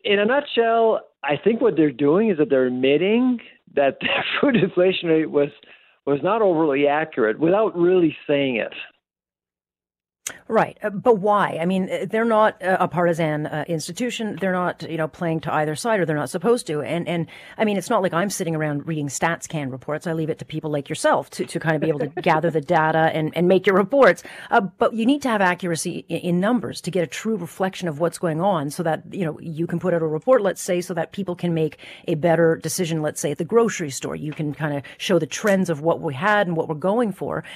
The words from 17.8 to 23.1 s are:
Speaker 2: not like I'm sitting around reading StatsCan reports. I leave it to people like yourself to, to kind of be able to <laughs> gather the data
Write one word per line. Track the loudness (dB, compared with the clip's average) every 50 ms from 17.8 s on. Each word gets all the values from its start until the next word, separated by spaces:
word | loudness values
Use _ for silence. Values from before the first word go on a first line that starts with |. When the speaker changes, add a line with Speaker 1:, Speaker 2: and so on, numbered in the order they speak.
| -2 0
Speaker 2:
not | 0 0
like | 2 0 0
I'm | 0 -2 -2
sitting | -4 -4 -4 -4 -2
around | -2 -2 -2 -2 -4 -4
reading | -4 -4 -4 -4
StatsCan | -6 -4 -2 -2 -2 -2 -2 -6 -8 -8 -6 -6 -6
reports. | -8 -10 -8 -6 -6 -6 -4
I | -4 -4
leave | -4 -4 -4
it | -6 -8
to | -10
people | -10 -10 -8 -6 -4
like | -4 -4 -4 -6
yourself | -4 -2 0 2 2 0 0 -4
to, | -8 -8 -8
to | -6 -6 -4
kind | 0 0 0
of | 2
be | 0
able | 0 0 -2
to | -4
<laughs> | -6 -6 -2
gather | 2 2 2 4 2 0
the | 0 0
data | 0 2 2 4 4 4 4 4 2 2